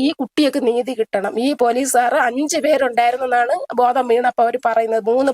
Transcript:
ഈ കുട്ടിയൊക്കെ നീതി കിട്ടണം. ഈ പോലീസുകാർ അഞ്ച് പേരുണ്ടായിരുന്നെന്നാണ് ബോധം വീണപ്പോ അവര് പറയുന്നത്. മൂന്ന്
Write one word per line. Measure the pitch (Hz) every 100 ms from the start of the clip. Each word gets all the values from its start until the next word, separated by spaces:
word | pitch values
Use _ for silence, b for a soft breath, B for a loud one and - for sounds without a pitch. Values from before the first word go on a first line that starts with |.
| 269
ഈ |
കുട്ടിയൊക്കെ | 320 262 - 285 277
നീതി | 247 240 247
കിട്ടണം. | 233 220 202 196 220
ഈ | 262
പോലീസുകാർ | 294 240 240 269 247 240 277
അഞ്ച് | 254 247 302 320
പേരുണ്ടായിരുന്നെന്നാണ് | 277 294 262 240 240 254 262 240 240 339 539 233
ബോധം | 247 254 247
വീണപ്പോ | 233 247 -
അവര് | 233 240 240
പറയുന്നത്. | 226 226 220
മൂന്ന് | 208 247 269